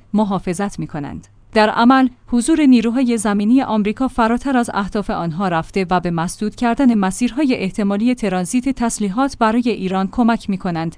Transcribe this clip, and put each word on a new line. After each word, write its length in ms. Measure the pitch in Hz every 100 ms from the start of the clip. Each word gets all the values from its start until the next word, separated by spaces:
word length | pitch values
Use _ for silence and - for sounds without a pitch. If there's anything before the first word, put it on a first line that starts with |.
| _
محافظت 640 | 202 208 190 - 170 202 -
می‌کنند. 480 | 156 156 143 160 - _ _
در 160 | 220 214
عمل، 380 | - 233 262 262 - -
حضور 380 | 240 233 320 294
نیروهای 520 | 247 226 240 247 233
زمینی 440 | 208 202 208 262
آمریکا 460 | - 220 208 214 262
فراتر 500 | - 220 240 277 254
از 120 | 233
اهداف 360 | - 196 214 196
آنها 380 | 175 170 156 196
رفته 380 | 165 160 196 180
و 100 | 180
به 120 | 175
مسدود 440 | 165 170 - 214 -
کردن 380 | 240 233 269
مسیرهای 600 | 220 190 190 247 226 294 247
احتمالی 600 | 190 185 202 202 240 247
ترانزیت 540 | 208 185 175 254 262
تسلیحات 680 | 262 233 - 208 202 277 -
برای 320 | 220 233 240
ایران 400 | 190 185 190 190
کمک 380 | - 226 - -
می‌کنند 460 | 190 185 165 165